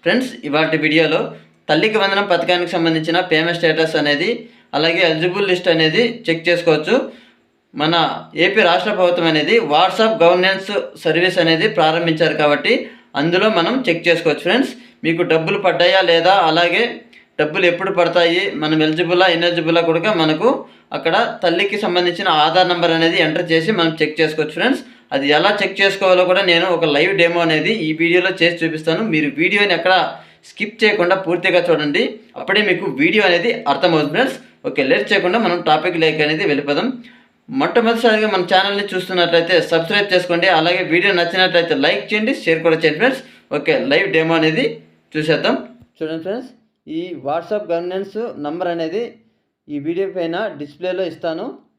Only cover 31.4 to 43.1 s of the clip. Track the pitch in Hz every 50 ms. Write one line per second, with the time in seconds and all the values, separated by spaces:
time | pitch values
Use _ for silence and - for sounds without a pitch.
31.4 | 170 190 170 180 170 175 165 147 151 147 143 180 247 - - - - _ _ -
32.4 | 143 - 196 208 214 196 175 - 202 170 139 131 147 165 - 214 202 185 175 175
33.4 | 175 160 - - - - 139 135 - 175 165 156 147 139 - 202 254 269 - -
34.4 | - - _ _ _ - 135 - 135 131 160 208 202 - 208 190 165 180 185 233
35.4 | 220 175 175 170 165 165 156 156 156 185 170 165 160 160 151 160 151 147 160 160
36.4 | 202 165 143 135 143 143 143 156 196 254 269 - - - - - _ _ _ _
37.4 | _ - - 269 139 - - 240 220 226 233 226 254 240 214 214 214 214 196 185
38.4 | 180 180 196 185 190 202 202 202 202 202 190 185 170 - 185 180 175 165 170 170
39.4 | 165 165 - 165 170 - 170 165 160 - 214 208 196 202 190 180 175 - 175 170
40.4 | 180 190 180 160 160 175 180 185 180 - 156 175 180 202 190 175 170 170 180 185
41.4 | 185 180 165 175 170 170 156 135 135 156 202 202 - - 214 214 214 240 - -
42.4 | - 165 160 160 160 170 160 156 165 156 151 156 214 269